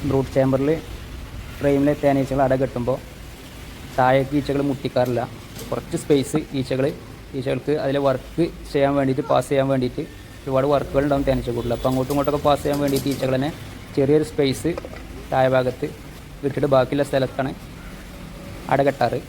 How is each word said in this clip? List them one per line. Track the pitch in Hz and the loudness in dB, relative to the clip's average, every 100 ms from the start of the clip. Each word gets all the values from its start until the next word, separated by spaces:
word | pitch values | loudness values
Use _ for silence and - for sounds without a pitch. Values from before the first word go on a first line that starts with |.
| 143 | 2
ബ്രൂട്ട് | 135 127 | 2 2
ചേമ്പറിൽ | 135 135 135 139 160 - - - - - - - - | 2 4 4 2 0 -4 -12 -12 -12 -12 -12 -12 0
ഫ്രെയിമിലെ | 143 139 143 147 | 2 4 4 4
തേനീച്ചകൾ | 143 139 131 135 | 4 4 2 2
അട | 131 131 | 2 2
കെട്ടുമ്പോൾ | 131 123 120 135 - - - - - - - - - - | 0 0 -2 -2 -6 -16 -16 -16 -16 -16 -16 -16 -6 2
താഴേക്ക് | 127 135 135 143 | 4 4 4 0
ഈച്ചകൾ | 135 139 143 | 0 0 0
മുട്ടിക്കാറില്ല. | 135 127 131 123 120 127 - - - - | -2 -2 0 2 0 -2 -8 -16 -14 -6
കുറച്ച് | 123 - 165 | -6 -4 -8
സ്പേസ് | - 143 131 151 147 139 | 2 2 4 -2 -2 -6
ഈച്ചകൾ, | - 131 135 175 - - - 139 | -2 0 0 -4 -14 -18 -10 -6
ഈച്ചകൾക്ക് | 127 131 139 147 | -2 -2 0 0
അതിലെ | 135 139 139 | 0 2 2
വർക്ക് | 127 - - 165 - - | 0 -4 -2 -2 -2 -4
ചെയ്യാൻ | 147 139 143 | 2 4 4
വേണ്ടിയിട്ട്, | 135 131 143 | 2 0 2
പാസ് | 135 127 | 2 4
ചെയ്യാൻ | 139 135 | 2 2
വേണ്ടിയിട്ട് | 135 123 - 165 - - - | 2 0 -4 -10 -12 -18 -12
ഒരുപാട് | 143 131 139 | -2 2 4
വർക്കുകൾ | 139 - 135 | 2 2 0
ഉണ്ടാവും | 143 139 135 | 2 2 2
തേനീച്ചക്കൂട്ടിൽ. | 127 117 120 117 117 | 0 0 -2 -2 0
അപ്പോൾ | 131 | 0
അങ്ങോട്ടും | 131 131 | 0 2
ഇങ്ങോട്ടൊക്കെ | 139 143 143 147 | 2 2 2 2
പാസ് | 143 | 2
ചെയ്യാൻ | 143 143 | 2 0
വേണ്ടിയിട്ട് | 143 139 139 | 0 0 0
ഈച്ചകൾ | 127 131 131 | -2 0 0
തന്നെ | 143 - - - - - | -2 -6 -14 -14 -4 0
ചെറിയൊരു | 139 151 151 | 4 4 2
സ്പേസ് | - 139 123 156 175 - - - - - | 0 0 0 -2 -4 -8 -14 -14 -14 -2
താഴെ | 131 131 | 2 4
ഭാഗത്ത് | 131 127 120 151 - - - - - | 4 2 -2 -8 -8 -16 -16 -16 -6
വിട്ടിട്ട് | 143 135 143 | -4 0 4
ബാക്കിയുള്ള | 131 123 143 139 | 4 4 0 2
സ്ഥലത്താണ് | 135 127 - 135 170 - - - - - - - - - - - | 2 0 -2 -4 -4 -12 -14 -14 -14 -16 -16 -14 -14 -14 -12 0
അട | 139 139 | 4 4
കെട്ടാറ്. | 135 120 123 | 2 0 0